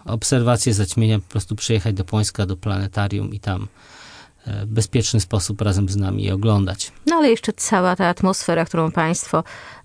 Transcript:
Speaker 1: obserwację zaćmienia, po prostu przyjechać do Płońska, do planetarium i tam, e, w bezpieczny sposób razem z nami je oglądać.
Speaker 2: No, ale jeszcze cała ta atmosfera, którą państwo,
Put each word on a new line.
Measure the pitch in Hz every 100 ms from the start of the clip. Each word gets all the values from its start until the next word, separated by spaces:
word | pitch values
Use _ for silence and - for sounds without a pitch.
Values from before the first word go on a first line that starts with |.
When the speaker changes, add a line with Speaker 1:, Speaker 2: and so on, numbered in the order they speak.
| -
Speaker 1:
obserwację | 113 - 131 120 120 -
zaćmienia, | 104 101 - 110 107
po | -
prostu | 110 - 104
przyjechać | - 113 117 101
do |
Płońska, | 98 107 104 - 98
do | 95
planetarium | 107 101 98 107 101 101 101
i | 101
tam, | - 95 101 _ - - - - - _ -
e, | 104 107
w |
bezpieczny | 110 - 127 - 113
sposób | 92 104 - 101
razem | 101 95 98
z | 101
nami | 98 101
je | 98
oglądać. | 95 110 101 95 95 - - -
Speaker 2:
No, | 330
ale | 294
jeszcze | 226 -
cała | - - 202 180 175
ta | 180
atmosfera, | 175 190 190 - 165 156
którą | 170 160
państwo, | 175 160 175 - 160 160 - - -